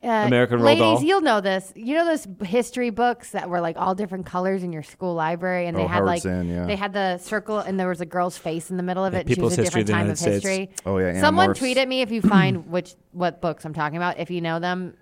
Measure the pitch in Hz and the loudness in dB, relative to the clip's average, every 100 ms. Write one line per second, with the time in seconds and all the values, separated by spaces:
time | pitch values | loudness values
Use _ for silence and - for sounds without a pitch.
0 | 240 226 123 123 123 120 117 117 110 113 | 0 2 4 4 4 4 6 6 6 4
1 | 294 392 311 220 190 190 190 - 226 302 | 4 2 4 2 2 -2 -4 -12 -4 0
2 | 339 320 - 185 196 226 240 - 240 208 | 2 0 -4 -10 -2 -2 -2 -2 -4 0
3 | 240 240 - 202 170 175 170 175 185 190 | 0 0 -6 -8 -4 -2 -2 -2 -2 -2
4 | 208 185 185 180 185 196 180 160 143 - | -4 -6 -6 -2 0 -2 -4 -8 -12 -8
5 | 185 170 160 170 185 180 175 175 185 185 | -6 -2 -2 -2 -2 -2 -2 -2 0 2
6 | 190 175 185 - 175 123 180 202 202 196 | 2 2 -2 -2 -2 -2 -2 -2 -4 -2
7 | 190 180 - 214 208 214 185 190 185 170 | -2 -2 -4 -6 -4 -6 -4 -2 -2 -4
8 | 175 180 180 - - 165 160 185 180 180 | -4 -2 -2 -4 -6 -6 -6 -6 -4 -2
9 | 190 180 175 127 117 180 107 - 104 104 | 0 -2 0 2 2 2 0 0 2 2
10 | 101 101 - 101 190 190 190 - - 190 | 0 0 0 0 0 -4 -4 -8 -4 0
11 | 92 90 294 311 381 - 254 254 262 262 | 0 2 2 4 4 2 0 0 0 0
12 | 240 226 202 202 190 180 156 175 175 - | -2 2 4 6 4 0 -2 -6 -6 -14
13 | _ 175 180 - 175 156 160 156 151 156 | _ -4 -4 -2 -4 -4 -8 -4 -4 -2
14 | 175 - 165 180 165 165 175 180 180 - | -4 -4 -6 -4 -2 -2 -2 -4 -6 -12